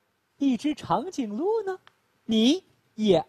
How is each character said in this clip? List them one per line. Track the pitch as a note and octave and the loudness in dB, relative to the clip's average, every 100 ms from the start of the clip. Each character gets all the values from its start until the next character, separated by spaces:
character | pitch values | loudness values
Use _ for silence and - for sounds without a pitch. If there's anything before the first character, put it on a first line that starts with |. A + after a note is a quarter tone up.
| _ _ _ - | _ _ _ -2
一 | C#4 A#3+ | 0 0
只 | D4 D4+ | -2 -4
长 | - F3 E4 | -2 -2 -2
颈 | E4 A3 G#3 | -6 -6 -4
鹿 | F4+ A4+ | -2 -2
呢？ | G4 F#4 _ _ _ _ - | -4 -8 _ _ _ _ -2
你 | A3 A3+ F4+ - _ _ - | 2 4 2 -2 _ _ -2
也 | G#3+ E3 | 2 2